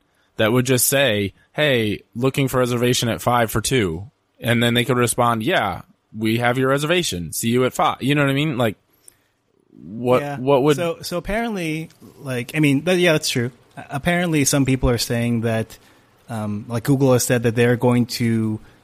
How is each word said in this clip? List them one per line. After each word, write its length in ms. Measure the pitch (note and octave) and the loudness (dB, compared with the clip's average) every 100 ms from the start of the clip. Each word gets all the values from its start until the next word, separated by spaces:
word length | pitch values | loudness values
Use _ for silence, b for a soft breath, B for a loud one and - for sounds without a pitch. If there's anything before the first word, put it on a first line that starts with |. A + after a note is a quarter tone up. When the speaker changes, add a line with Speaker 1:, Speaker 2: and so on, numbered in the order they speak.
| _ _ _ - | _ _ _ 0
Speaker 1:
that 160 | G#2+ | 2
would 140 | B2+ B2 | 2 2
just 220 | B2+ - | 2 2
say, 460 | C#3 C3+ G#2 G2 - b | 2 2 2 -2 -6 b
"Hey, 480 | - D3+ B2 G#2+ F#2+ - A#2 | -2 0 2 0 -4 -8 -4
looking 320 | C3 C#3+ C3+ | -2 0 0
for 80 | C3 | 0
reservation 480 | B2 A#2+ B2 B2 A#2 | 0 0 0 0 0
at 140 | F2+ | -2
five 280 | B2 A#2+ A2+ | 0 0 0
for 120 | A2+ | -2
two." 480 | - C3 F#2 D#2+ A2+ _ _ - | 0 0 0 -4 -10 _ _ -8
And 220 | A2+ A#2 | -2 2
then 120 | A#2 | 2
they 100 | A#2+ | 2
could 140 | A#2+ B2 | 0 2
respond, 460 | A#2+ - A#2+ A2+ | 0 2 0 0
"Yeah, 400 | A#2+ F3 G#2 E2 - _ _ G#2+ | 0 0 0 -4 -12 _ _ -4
we 240 | A2 A2+ | -2 0
have 180 | A#2+ B2+ | 0 2
your 100 | C3 | 2
reservation. 640 | C#3+ D3+ F3+ - F2 E2 | 0 0 0 -2 -6 -8
See 180 | - A#2 | -4 0
you 140 | A#2+ B2+ | 2 0
at 80 | |
five." 280 | - D3+ - | 2 0 0
You 120 | B2 D3 | 0 2
know 80 | |
what 80 | C#3 | 0
I 20 | |
mean? 240 | C3+ D#3+ A#2+ | 0 -2 0
Like, 180 | A#2 - _ b b b b b _ _ _ A1+ | -2 -4 _ b b b b b _ _ _ -20
what, 400 | D2 A2+ B2 B2+ | -16 -6 0 0
Speaker 2:
Yeah. 160 | C#3+ C#3 | 0 -4
Speaker 1:
what 240 | C3 C#3 | 2 4
would 120 | D3 C#3+ | 4 2
Speaker 2:
So, 220 | E3+ E3 | -2 -6
so 140 | D#3 F3 | -8 -8
apparently, 720 | F3+ G#3+ A#3 G3 E3 D#3 E3 _ G#2+ - | -4 -4 -4 -4 -4 -6 -8 _ -20 -14
like, 320 | C#3 B2 A#2+ | -8 -6 -4
I 60 | D#3 | 0
mean, 240 | D3 C#3 | 2 2
th-, 160 | E3+ F3+ | 2 2
yeah, 140 | F3 | 4
that's 160 | D#3 - | 2 0
true. 220 | B2+ A#2+ - _ - | -2 -4 -6 _ -20
A-, 80 | - | -12
apparently, 520 | C#3 F3 F3 F3 D#3 | -6 -2 0 0 0
some 220 | C#3 C#3+ C3 | 2 2 2
people 240 | C3 C3+ | 2 2
are 80 | A#2 | 0
saying 440 | - A#2 A#2+ A#2 | -2 -2 0 0
that, 360 | A2+ A2 A2 - b b b b - | 0 -2 -4 -12 b b b b -12
um, 380 | A2+ G#2+ G#2 B2 | -8 -6 -8 -6
like, 160 | A#2 | -4
Google 300 | - C3+ C#3 | 0 2 4
has 100 | - | 2
said 200 | - B2 | 2 0
that 120 | A#2+ A#2 | 0 2
they're 220 | A#2+ A#2+ | 2 2
going 300 | B2+ A#2+ A2+ | 2 2 0
to 520 | - A#2 A2+ A2 A2 b b | -2 0 0 -2 -6 b b